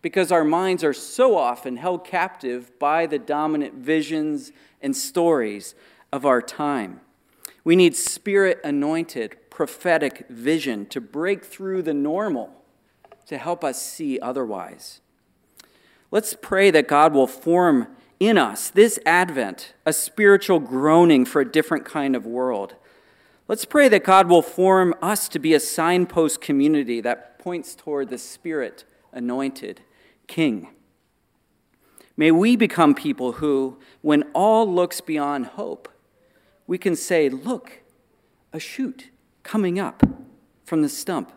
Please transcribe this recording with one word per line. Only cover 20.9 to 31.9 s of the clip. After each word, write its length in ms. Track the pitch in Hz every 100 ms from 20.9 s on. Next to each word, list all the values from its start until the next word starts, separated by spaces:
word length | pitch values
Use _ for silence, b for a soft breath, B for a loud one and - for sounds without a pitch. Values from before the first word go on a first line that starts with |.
| 160 175 143
for 160 | 123 151
a 100 | 131
different 340 | 156 156 156
kind 320 | - 156 139 131
of 100 | 110
world. 480 | 120 127 110 98 - b b b b b b _
Let's 180 | 214
pray 240 | - 294 277
that 140 | 208
God 260 | 190 190 180
will 140 | 175
form 500 | - - 185 190 185 160
us 280 | 170 208 -
to 100 | 170
be 160 | 151
a 60 | 151
signpost 800 | 156 - 165 180 180 - 156 -
community 600 | - 143 143 151 123 120
that 380 | 113 120 - _
points 380 | 185 175 - -
toward 320 | - 147 139
the 100 | 123
Spirit-anointed 1600 | - - 175 156 123 - _ _ _ 127 123 127 139 135 98 95 _ b b b _
King. 420 | - 156 107 82 _ _ _ _ _ _ _ _ _ _ _ b